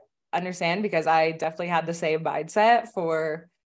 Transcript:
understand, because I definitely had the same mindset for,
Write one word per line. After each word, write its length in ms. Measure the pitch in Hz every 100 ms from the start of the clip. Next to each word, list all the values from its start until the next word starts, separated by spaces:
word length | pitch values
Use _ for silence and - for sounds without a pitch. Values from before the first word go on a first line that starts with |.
| _ _ _
understand, 500 | 175 180 175 170 180
because 240 | 214 170 156
I 260 | 160 160
definitely 360 | 160 156 160 175
had 180 | 165 165
the 80 |
same 300 | 170 165 160
mindset 640 | 156 147 156 214 220 233 -
for, 600 | - 165 160 160 160 - _ _